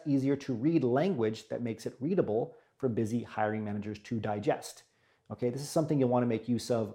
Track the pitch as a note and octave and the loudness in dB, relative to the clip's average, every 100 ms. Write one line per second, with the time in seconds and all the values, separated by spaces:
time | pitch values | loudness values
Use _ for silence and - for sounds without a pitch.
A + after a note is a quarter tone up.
0 | D3+ C#3 C3 C#3 - A#2 C#3+ E3 B2+ B2+ | 0 2 2 0 -2 -2 2 2 4 2
1 | F#3 D3+ A2 A2 - A#2+ A#2+ A2+ - - | 2 2 0 -2 -6 -6 -4 -4 -8 -6
2 | F3 F#3 A2 G#2+ - - _ _ C3 A2 | 0 0 2 0 -2 -8 _ _ -2 0
3 | A2 A#2+ A2 - G#2+ A2 G#2 G#2 G#2 G#2 | 0 -2 -4 -2 0 0 -4 -6 -6 -10
4 | - A#2 G#2+ G#2 C3 - - - - _ | -6 -4 -2 -2 0 -2 -4 -16 -20 _
5 | _ _ - A2+ B2 C3+ C#3+ E3 D#3 D3 | _ _ -14 -4 -2 -2 -2 0 2 4
6 | B2+ B2 B2 A2 - A#2 - A#2+ G#2+ | 4 4 4 2 0 -2 0 0 0